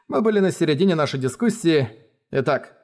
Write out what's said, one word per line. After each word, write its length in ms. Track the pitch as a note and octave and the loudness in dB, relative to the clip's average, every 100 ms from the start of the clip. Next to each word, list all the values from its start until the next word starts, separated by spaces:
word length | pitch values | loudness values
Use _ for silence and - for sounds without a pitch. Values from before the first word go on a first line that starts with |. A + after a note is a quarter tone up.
| - | -6
мы 140 | C4 | -2
были 180 | A3 G#3 | 0 2
на 120 | F#3+ | 0
середине 440 | - D#3 C#3+ G3 D#3+ | 0 -2 2 2 2
нашей 240 | C#3+ C#3 | -2 -2
дискуссии. 720 | B2+ - A#3 - E3 D3+ A#2 - _ _ _ | -6 -2 -2 0 2 2 0 -6 _ _ _
Итак, 420 | C3+ C#3+ C3 - _ | -2 -2 -2 -6 _